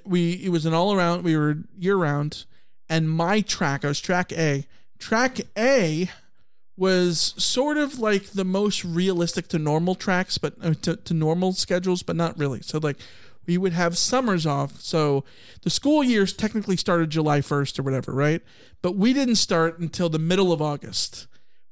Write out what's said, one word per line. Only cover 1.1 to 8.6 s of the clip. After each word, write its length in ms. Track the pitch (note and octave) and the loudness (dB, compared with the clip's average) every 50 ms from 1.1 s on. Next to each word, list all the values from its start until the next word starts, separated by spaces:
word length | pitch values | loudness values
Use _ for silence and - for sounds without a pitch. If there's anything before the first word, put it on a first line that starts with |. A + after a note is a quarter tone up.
| F3 F3+ F3 | 0 0 0
we 120 | E3+ D#3+ | 2 2
were 220 | D#3 D3+ D3+ D3+ D#3 - - - | 2 2 2 0 -2 -6 -12 -10
year 180 | G3 F3 F#3 G3+ | -4 0 2 2
round, 480 | F#3+ E3+ D3 C#3+ D3 D3 D3+ - - - - - - - - - - - | 2 2 2 0 0 -2 -4 -6 -8 -14 -16 -18 -18 -18 -20 -20 -20 -6
and 220 | - D#3+ D#3+ D#3+ D#3 | -2 0 2 2 2
my 320 | D#3+ D#3+ E3+ F3+ G#3 A3 | 2 0 2 2 2 2
track, 420 | G#3 - - - F#3 C#3+ C#3 C#3 - | 2 0 -2 -2 0 0 0 -2 -2
I 60 | C#3+ | -2
was 100 | D3 - | -2 -2
track 320 | - - F3+ F3+ F3+ - | -2 0 0 0 0 -2
A. 340 | - E3+ D#3+ D3+ C#3+ C#3 C#3 - - - - - - - | -2 0 0 0 0 0 -4 -8 -14 -20 -20 -20 -18 -16
Track 420 | - - A3 A3 B3+ C4 C4 - - - - | -4 -2 0 2 2 0 -2 -4 -10 -8 -4
A 520 | G#3 A3+ C4 C#4 B3+ F#3 D#3 D#3 D#3 F#3 F3+ - - - - - - - - - - - - - | 0 2 4 4 4 4 2 0 0 -2 -4 -4 -14 -20 -20 -20 -20 -20 -20 -20 -20 -20 -20 -6
was 560 | - F#3 F#3+ F#3 F3+ F3+ F3 E3 D#3 - - - | -2 2 2 4 4 4 2 2 0 0 -2 -2
sort 400 | - - - - B3 C#4 D4 D4+ | -2 -2 0 2 2 2 2 2
of, 220 | D4+ D4 C#4 C#4 B3+ | 0 0 -2 -2 -2
like, 280 | A3 G#3+ G#3 G3 G3 - | 0 0 0 0 -2 -4
the 140 | - G3 F#3+ | -4 -2 -2
most 380 | F#3 F#3 G3 | 0 0 0